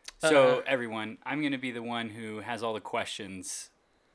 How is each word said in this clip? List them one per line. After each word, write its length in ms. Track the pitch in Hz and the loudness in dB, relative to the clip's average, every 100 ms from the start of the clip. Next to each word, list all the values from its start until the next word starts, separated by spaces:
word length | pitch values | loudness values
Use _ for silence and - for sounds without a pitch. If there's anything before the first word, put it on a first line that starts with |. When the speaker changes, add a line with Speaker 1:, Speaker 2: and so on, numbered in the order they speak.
| - - | -20 0
Speaker 1:
So, 400 | 160 151 127 127 | 6 8 8 6
Speaker 2:
Uh, 40 | - | 2
Speaker 1:
everyone, 520 | 135 117 110 110 123 | 0 0 -4 -6 -8
I'm 160 | 123 139 | -6 -2
gonna 160 | 147 139 | -2 -2
be 120 | 131 | -4
the 120 | 120 | -6
one 260 | 117 117 113 | -4 -4 -6
who 300 | 107 110 107 | -8 -8 -8
has 200 | 101 117 | -6 -4
all 140 | 113 | -2
the 60 | 107 | -4
questions 920 | - 117 101 - 101 95 90 - - _ _ _ _ | -4 -4 -4 -6 -10 -10 -10 -10 -12 _ _ _ _